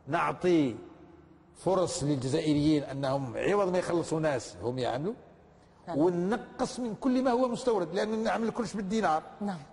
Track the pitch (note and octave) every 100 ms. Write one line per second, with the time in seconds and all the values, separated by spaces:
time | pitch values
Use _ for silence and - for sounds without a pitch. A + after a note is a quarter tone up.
0 | - E3 D3+ C#3 F3+ E3+ C3+ G#2 - -
1 | - - - - - - E3+ F#3 E3+ -
2 | C#3+ C#3+ B2+ D3+ D#3 D3 D3 D3+ C3+ C3+
3 | C3+ C#3 C3 A2 B2+ G3+ F#3 F3+ F3 F3
4 | - D#3+ D#3 C3 - F2 A2 B2+ A#2 B2
5 | E3+ B3 - - - - - - - C#3
6 | F3 F3 F3+ A#3 - - C4 - B3 G3+
7 | C4+ B3+ C4 A#3+ B3+ A#3+ B3 G#3+ E3 F#3
8 | G#3+ A3 A3+ G#3 A3+ - G#3 G#3 F#3+ A3
9 | F3+ D#3 - - G3+ F3 C#3+